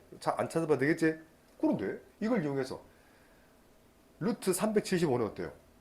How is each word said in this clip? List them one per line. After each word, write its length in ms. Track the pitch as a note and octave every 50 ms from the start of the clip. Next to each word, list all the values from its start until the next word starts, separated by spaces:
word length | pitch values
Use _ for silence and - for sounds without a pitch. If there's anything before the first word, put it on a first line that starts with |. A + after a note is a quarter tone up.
| - - - -
자, 160 | - D#3 - -
안 120 | A2 A2+
찾아봐도 300 | - D#3+ E3 D3+ D3+ B2+
되겠지? 400 | C3 D3 E3 D#3 E3 D#3+ D#3+ D#3+ - - - - _ _ - -
그런데 400 | - D4+ A#3+ - G2 G2+ - - - - - -
이걸 240 | G3+ A3 B3+ G#3+ D3+
이용해서 380 | D3 C#3 C3+ C3 - F2+ - - - - - - - - - - - - - - - - - _ - - _ - - _ _ _ - - -
루트 340 | D#3 A3 A#3+ - - F#3+ F3
삼백칠십오는 720 | - G3 A3 G#3+ G#3 - - F#3+ E3+ F3 D3+ B2 B2 A2+
어때요? 260 | G2 - - F2 D2+ - - - - _ _